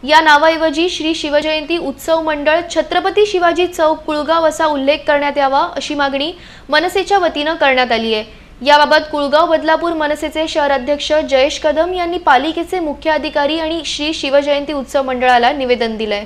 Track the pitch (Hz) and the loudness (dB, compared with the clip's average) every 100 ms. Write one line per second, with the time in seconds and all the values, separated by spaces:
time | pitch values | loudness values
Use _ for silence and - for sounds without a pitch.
0 | 254 311 320 294 320 330 320 294 349 - | 4 4 6 6 6 4 0 0 -2 -2
1 | 311 320 311 294 311 311 294 339 277 269 | -4 -4 0 0 0 -4 -2 -4 -4 -8
2 | - 320 320 302 294 320 339 320 311 349 | -2 0 0 -2 0 0 0 -4 0 0
3 | 359 392 415 370 339 330 359 349 311 311 | 0 2 2 2 0 2 -2 2 0 0
4 | 311 302 294 330 320 311 320 285 269 302 | -4 -4 0 2 2 0 -2 0 0 0
5 | 294 294 285 285 269 269 330 - - 294 | 0 0 0 0 0 0 0 -4 -8 -2
6 | 277 269 302 370 - - - 302 349 381 | -2 -2 -6 -8 -20 -20 -2 0 0 -2
7 | 359 392 339 294 294 320 285 254 247 233 | 0 0 0 -2 -4 0 2 2 0 0
8 | 226 220 214 - - - 254 294 294 302 | 0 -4 -6 -16 -20 -6 4 4 6 2
9 | 302 294 285 294 339 320 302 320 339 330 | 0 -4 0 2 2 2 2 0 0 -2
10 | 294 302 311 311 320 320 285 277 247 294 | -2 -4 -4 -4 -4 -2 0 0 0 -4
11 | - 302 269 262 277 - 311 294 349 370 | 0 0 2 2 2 0 -2 0 0 -2
12 | 349 349 359 247 302 320 339 370 320 277 | -4 -2 2 2 2 -4 -4 -4 -4 -4
13 | 320 311 302 294 285 320 320 330 294 - | -2 -2 -2 -2 0 -2 -4 -6 -6 -6
14 | 294 320 277 277 285 285 285 294 247 277 | -4 -4 0 0 2 -2 -2 -6 -4 -4
15 | 262 254 254 247 240 294 254 240 226 220 | -2 0 2 4 2 0 -2 -2 -2 -4
16 | 220 202 | -4 -6